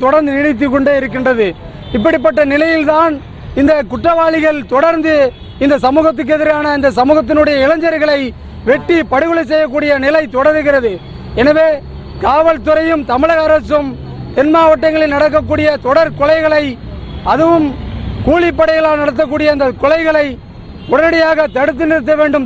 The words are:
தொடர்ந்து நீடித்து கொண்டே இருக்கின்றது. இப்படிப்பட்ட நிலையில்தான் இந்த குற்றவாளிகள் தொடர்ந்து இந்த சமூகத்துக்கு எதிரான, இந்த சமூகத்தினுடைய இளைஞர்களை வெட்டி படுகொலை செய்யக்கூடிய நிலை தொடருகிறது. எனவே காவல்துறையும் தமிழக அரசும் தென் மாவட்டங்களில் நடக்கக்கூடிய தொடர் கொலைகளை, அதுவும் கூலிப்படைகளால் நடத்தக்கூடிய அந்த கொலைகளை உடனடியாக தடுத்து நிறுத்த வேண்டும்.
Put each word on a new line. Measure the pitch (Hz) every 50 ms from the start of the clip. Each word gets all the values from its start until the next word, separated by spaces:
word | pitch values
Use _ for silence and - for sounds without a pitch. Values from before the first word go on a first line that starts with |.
| 247
தொடர்ந்து | 262 294 311 302 285 269 277
நீடித்து | 294 302 277 214 285 277 240
கொண்டே | 285 269 285 285 269
இருக்கின்றது. | 262 254 196 262 254 262 254 226 214 185 160 - - - - - - - - 240
இப்படிப்பட்ட | 208 330 320 320 247 320 285 311 294 277 277
நிலையில்தான் | 294 311 330 330 320 302 294 302 311 330 330 302 269 - - - - - - - -
இந்த | 277 320 311 294 269 185 247
குற்றவாளிகள் | 233 - 330 339 330 330 320 320 320 302 311 302 294 233 - 240
தொடர்ந்து | 262 302 330 330 320 302 320 311 294 277 247 - - - - - - 269
இந்த | 285 294 269 180 254
சமூகத்துக்கு | 269 320 311 320 277 240 302 240 311 302
எதிரான, | 311 311 302 294 294 302 294 285
இந்த | 269 277 208 233
சமூகத்தினுடைய | 254 277 302 311 294 220 311 302 302 294 294 277 269
இளைஞர்களை | 277 320 320 320 330 320 311 302 302 294 285 269 240 190 - - - - - - 214
வெட்டி | 262 302 - - 349 330 302 190 254
படுகொலை | 262 311 330 339 330 320 220
செய்யக்கூடிய | 311 311 311 285 240 294 294 294 285 277 262 277
நிலை | 302 320 311 233 185 254
தொடருகிறது. | 277 302 311 311 294 294 277 269 240 220 190 165 - - - - - - - 208
எனவே | 240 294 302 311 320 320 302 277 - - - - - - - - -
காவல்துறையும் | 381 262 302 320 330 320 277 196 294 311 311 320 330 330 311 262 208 247
தமிழக | 262 294 320 339 320 311 311
அரசும் | 311 302 - - 294 294 294 269 240 - - - - - - - -
தென் | - 269 302 311
மாவட்டங்களில் | 330 330 320 311 269 269 320 311 311 311 302 285
நடக்கக்கூடிய | 285 302 302 269 311 262 - 302 302 302 302 294 233 -
தொடர் | 247 277 320 330 311 - -
கொலைகளை, | 285 294 311 320 311 311 311 302 294 277 240 - - - - - - - - - - 180
அதுவும் | 214 269 320 330 339 330 302 285 254 - - - - - - - - - -
கூலிப்படைகளால் | 247 302 349 349 339 285 262 320 320 320 320 311 311 302 294
நடத்தக்கூடிய | 294 294 254 226 311 254 277 311 302 302 294
அந்த | 277 277 262 240 -
கொலைகளை | - 277 311 330 330 320 311 302 294 285 247 - - - - - - - - - - -
உடனடியாக | 330 269 311 330 330 330 320 320 320 302 311 254 -
தடுத்து | 247 269 294 302 247 330 311
நிறுத்த | 320 311 240 294 311 294
வேண்டும். | 302 302 285 294 262